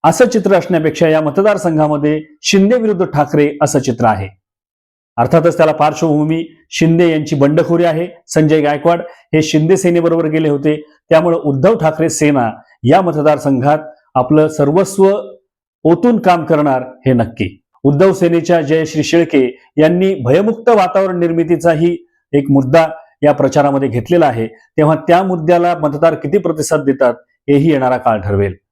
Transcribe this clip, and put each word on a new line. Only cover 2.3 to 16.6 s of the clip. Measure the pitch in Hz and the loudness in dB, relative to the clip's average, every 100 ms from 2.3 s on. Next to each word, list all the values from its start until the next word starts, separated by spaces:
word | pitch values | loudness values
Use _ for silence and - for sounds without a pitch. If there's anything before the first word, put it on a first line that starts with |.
| _ | _
शिंदे | - 196 196 247 | -2 2 2 2
विरुद्ध | 220 185 | 0 -2
ठाकरे | 185 143 143 151 143 139 | -2 -2 -2 0 0 0
असं | 147 143 | -2 -2
चित्र | 123 110 117 | -2 -2 -2
आहे. | 98 95 - _ _ _ _ _ _ _ - | -2 -6 -16 _ _ _ _ _ _ _ -4
अर्थातच | 120 165 170 165 | 0 2 2 0
त्याला | 156 | 0
पार्श्वभूमी | 151 151 151 165 151 151 165 165 - _ | 0 -2 -2 -2 0 -2 -4 -6 -14 _
शिंदे | - 160 165 175 | -2 0 2 2
यांची | 156 151 147 | 0 -2 0
बंडखोरी | 139 156 165 170 | 0 2 0 0
आहे. | 170 156 175 - - | 0 -2 -6 -12 -6
संजय | 165 156 156 | 0 2 2
गायकवाड | 147 147 170 170 - - _ | 0 0 0 -2 -4 -18 _
हे | 156 | -2
शिंदे | 156 156 160 185 | 0 0 2 2
सेनेबरोबर | 180 170 165 165 156 | 2 0 0 0 -2
गेले | 156 156 | -2 -2
होते, | 143 147 151 - _ - | -2 -2 -4 -6 _ 0
त्यामुळे | 160 170 165 | 2 2 -2
उद्धव | 147 135 180 226 | -2 0 0 0
ठाकरे | 160 156 160 | -2 -2 -4
सेना | - 151 139 117 110 _ _ | 0 0 0 -2 -6 _ _
या | 120 170 | 0 2
मतदारसंघात | 180 151 151 147 143 131 135 151 - - _ | 2 0 0 0 0 -2 0 -2 -4 -20 _
आपलं | 127 127 151 156 | -4 2 2 2
सर्वस्व | 156 143 165 190 - 190 202 - - _ _ _ _ | 0 0 0 0 2 0 0 -6 -18 _ _ _ _
ओतून | 156 170 240 220 | 0 2 2 0
काम | 185 175 | 2 0
करणार | 151 156 | 0 0